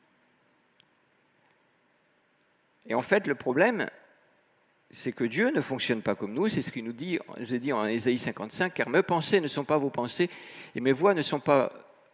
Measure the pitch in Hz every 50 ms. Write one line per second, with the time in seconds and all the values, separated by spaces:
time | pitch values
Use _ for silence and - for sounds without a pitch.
0 | _ _ _ _ _ _ _ _ _ _ _ _ _ _ _ _ _ _ _ _
1 | _ _ _ _ _ _ _ _ _ _ _ _ _ _ _ _ _ _ _ _
2 | _ _ _ _ _ _ _ _ _ _ _ _ _ _ _ _ _ - 113 120
3 | 127 - 190 208 196 - 139 - - 131 123 143 185 240 233 190 113 - - -
4 | - _ _ _ _ _ _ _ _ _ _ _ _ _ _ _ _ _ - -
5 | - 131 - - 120 113 110 156 226 254 311 190 131 - 135 123 - - 120 110
6 | - 107 101 - 107 101 107 143 196 220 - 151 123 - - 127 113 117 120 117
7 | 156 185 170 - - - - - 120 113 127 120 123 147 135 110 107 107 113 117
8 | 107 127 123 123 - 127 - - 104 110 - - 185 180 - - 117 117 127 175
9 | 185 - 180 165 151 - 214 190 156 143 - 147 139 - 156 151 139 139 - -
10 | 120 120 - - 175 175 - - - - - - - - - - 123 135 135 127
11 | 170 202 196 165 139 - 175 139 - 156 143 135 123 - - - - - - _
12 | _ _